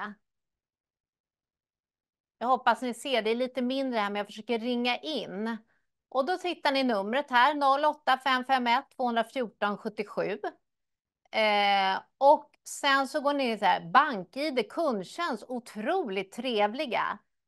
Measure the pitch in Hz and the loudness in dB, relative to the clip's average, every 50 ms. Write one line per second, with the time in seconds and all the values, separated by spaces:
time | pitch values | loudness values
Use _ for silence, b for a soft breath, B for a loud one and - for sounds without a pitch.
0 | 202 208 202 _ _ _ _ _ _ _ _ _ _ _ _ _ _ _ _ _ | -10 -10 -14 _ _ _ _ _ _ _ _ _ _ _ _ _ _ _ _ _
1 | _ _ _ _ _ _ _ _ _ _ _ _ _ _ _ _ _ _ _ _ | _ _ _ _ _ _ _ _ _ _ _ _ _ _ _ _ _ _ _ _
2 | _ _ _ _ _ _ _ - 220 254 262 247 - 240 220 - 254 247 226 - | _ _ _ _ _ _ _ -4 0 0 0 2 4 2 2 2 0 -8 -8 -6
3 | - 285 254 220 208 220 233 240 254 247 254 262 247 247 269 269 269 262 240 214 | -4 -2 0 0 2 0 0 0 -2 -4 -4 -4 -2 -2 -2 -2 -2 -2 -2 -2
4 | 202 202 202 208 202 - - 220 - - 240 220 226 247 240 240 240 247 240 - | -2 -2 -2 -4 -6 -6 -10 -12 -6 -4 -4 -2 -2 -2 -2 0 0 -2 -2 -2
5 | - 311 302 214 170 147 180 196 220 226 226 220 _ _ _ _ _ _ _ _ | -4 -6 -6 -6 -6 -6 -8 -6 -6 -6 -6 -8 _ _ _ _ _ _ _ _
6 | _ _ - 262 269 330 370 370 - 359 330 - - 294 269 269 262 247 220 196 | _ _ -4 -2 -2 0 -2 -4 -4 -6 -6 -2 -2 0 0 2 0 0 0 0
7 | 196 208 247 285 285 - 247 240 247 294 302 285 285 269 269 285 302 302 294 - | -2 -2 -2 -2 -2 2 4 4 4 4 2 2 2 2 2 4 2 0 0 0
8 | - 262 262 262 - 277 262 254 254 - 269 254 240 233 233 269 269 _ _ - | 0 0 0 2 2 0 0 0 2 2 0 2 2 2 2 2 0 _ _ -4
9 | 254 240 233 226 226 - - 269 233 208 - - 208 208 202 - - 220 214 - | -2 -2 0 0 -2 -2 -2 -6 -6 -6 -4 -4 -2 -2 -2 -4 -8 -10 -6 -8
10 | 202 - - 185 165 170 208 415 - 339 - _ _ _ _ _ _ _ _ _ | -8 -6 -4 -4 -4 -4 -4 -6 -8 -10 -10 _ _ _ _ _ _ _ _ _
11 | _ _ _ _ _ - - 220 214 214 208 208 202 202 202 196 190 190 190 - | _ _ _ _ _ -6 -2 0 2 2 4 4 4 4 4 4 2 2 0 -2
12 | - _ _ - 269 277 302 - - _ _ _ - - - - 302 277 269 269 | -6 _ _ 4 6 6 6 6 4 _ _ _ -18 -16 -10 -2 0 2 2 2
13 | 269 262 - 302 262 285 285 277 262 233 220 196 208 180 180 175 175 165 190 262 | 2 0 -2 -2 0 0 0 0 0 0 0 2 2 2 2 2 0 4 4 4
14 | 302 302 233 190 170 - - 269 302 320 254 247 202 - - 320 330 285 226 196 | 4 4 0 -6 -8 -8 -8 -6 -4 -2 -2 -2 -4 -4 -2 -2 -2 0 -2 -4
15 | 175 - - - 339 320 247 - - - 254 240 - - - 214 214 285 359 392 | -6 -8 -8 -6 -4 -4 -4 -6 -8 -10 -10 -10 -10 -12 -12 -8 -4 -2 -2 -2
16 | 320 202 190 196 190 - - 233 247 262 226 202 208 208 220 285 311 240 190 160 | -2 -4 -4 -6 -6 -8 -8 -8 -6 -2 0 2 0 0 0 -4 -6 -4 -2 -2
17 | 160 - 185 - _ _ _ _ _ | -2 -4 -6 -8 _ _ _ _ _